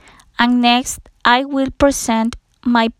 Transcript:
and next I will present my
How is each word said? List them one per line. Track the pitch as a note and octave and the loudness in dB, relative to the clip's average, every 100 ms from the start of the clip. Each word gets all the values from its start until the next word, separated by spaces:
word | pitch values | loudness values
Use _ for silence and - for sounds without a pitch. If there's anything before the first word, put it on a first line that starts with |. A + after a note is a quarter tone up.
| - - _ - | -20 -20 _ -2
and | A#3+ B3 | 0 2
next | A#3+ A#3+ C4 - - _ | 2 2 -2 -10 -16 _
I | - B3 C#4 | 0 0 0
will | C4+ C4+ | -4 -4
present | - C#4 C4+ - A3+ A3+ - _ _ B3 | 0 0 0 -2 -2 -2 -6 _ _ -2
my | A#3+ A3+ - | 0 0 -2